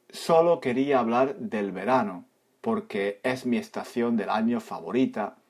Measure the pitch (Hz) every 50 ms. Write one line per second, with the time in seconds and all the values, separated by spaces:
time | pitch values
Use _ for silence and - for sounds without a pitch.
0 | _ - - - - - 170 160 165 175 165 - - 131 117 127 135 143 143 127
1 | 117 113 117 123 135 135 - - 120 104 113 107 101 98 92 92 95 113 127 131
2 | 113 101 90 87 - _ _ _ _ _ _ _ - 117 113 98 101 - - 101
3 | 98 101 101 - - 127 127 127 - 127 117 110 104 - - 104 98 - - 120
4 | 117 120 117 110 95 92 104 110 113 117 120 117 - - 98 - 82 85 98 127
5 | 131 - - 113 104 98 - _ _